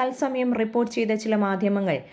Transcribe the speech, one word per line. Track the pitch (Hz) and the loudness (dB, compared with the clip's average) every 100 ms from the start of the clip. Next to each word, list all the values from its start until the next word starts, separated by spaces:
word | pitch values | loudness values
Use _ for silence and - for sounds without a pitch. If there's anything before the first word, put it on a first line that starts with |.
തത്സമയം | 254 262 277 254 247 | -2 -2 -2 0 0
റിപ്പോർട്ട് | 226 220 240 233 | 0 0 0 0
ചെയ്ത | 233 220 | 0 0
ചില | 220 220 214 | 0 0 2
മാധ്യമങ്ങൾ | 202 190 202 202 185 135 - | 2 2 2 2 0 -2 -4